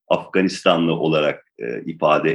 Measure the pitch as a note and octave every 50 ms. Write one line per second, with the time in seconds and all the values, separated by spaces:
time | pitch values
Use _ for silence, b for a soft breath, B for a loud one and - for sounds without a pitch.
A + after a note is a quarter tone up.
0 | _ _ F2 F2 - - - F#2+ F#2+ F#2+ - - - F#2+ E2+ E2+ E2+ E2 D2+ -
1 | - D#2+ D#2+ D#2 D2+ D2 C2 - - _ _ - A1+ A#1+ A#1+ G#1+ - E2 D#2+ -
2 | E2 D2+ D2+ D2 D2 D#2+ -